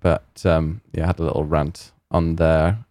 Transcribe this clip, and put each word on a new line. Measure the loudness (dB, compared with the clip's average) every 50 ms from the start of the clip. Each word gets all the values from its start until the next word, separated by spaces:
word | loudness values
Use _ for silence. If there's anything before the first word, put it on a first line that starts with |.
But, | 0 0 0 0 -4 _ _ -4 0
um, | 0 2 2 0 -2 -6 -8 -12 _
yeah, | -6 -4 -2
I | -2
had | -2 -2
a | -2
little | -2 -2 -2 -2
rant | 0 0 0 -2 -2 -6 -12 -18 -20 _ _ _ -4
on | -2 0 0 0 0
there. | 0 2 2 2 2 2 0 0 -2 -6 _